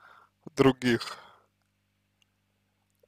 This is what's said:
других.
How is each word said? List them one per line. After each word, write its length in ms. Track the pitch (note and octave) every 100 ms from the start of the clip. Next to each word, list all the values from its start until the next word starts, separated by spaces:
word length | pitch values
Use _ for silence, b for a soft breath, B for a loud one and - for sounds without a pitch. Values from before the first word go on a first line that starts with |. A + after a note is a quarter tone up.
| b b b b - -
других. 600 | C3+ B2+ B2+ A2+ - - b b b _ _ _ _ _ _ _ _ _ _ _ _ _ _ _